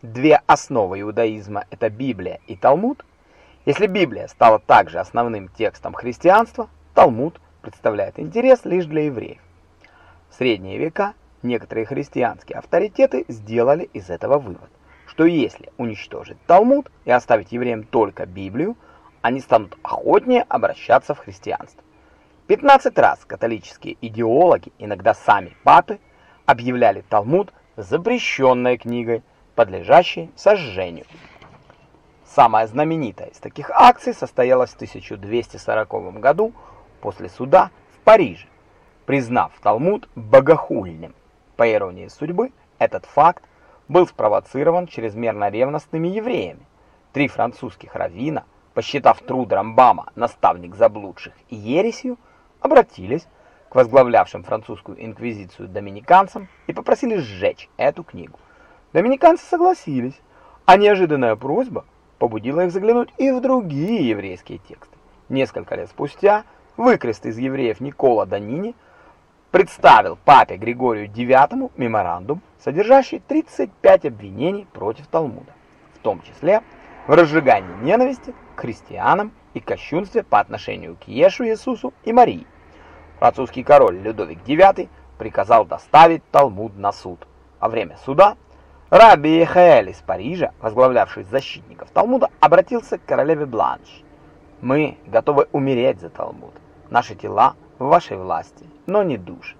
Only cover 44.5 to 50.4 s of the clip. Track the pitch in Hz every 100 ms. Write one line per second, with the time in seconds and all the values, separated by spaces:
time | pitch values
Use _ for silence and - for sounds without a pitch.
44.5 | 131 147 175 180 - 113 104 117 104 101
45.5 | 104 131 151 - 160 165 202 220 175 90
46.5 | 80 _ _ _ _ _ 135 143 - 113
47.5 | - 113 - - - 87 85 139 151 _
48.5 | _ _ - 110 147 123 117 - 131 117
49.5 | 98 107 113 127 - - - 117 -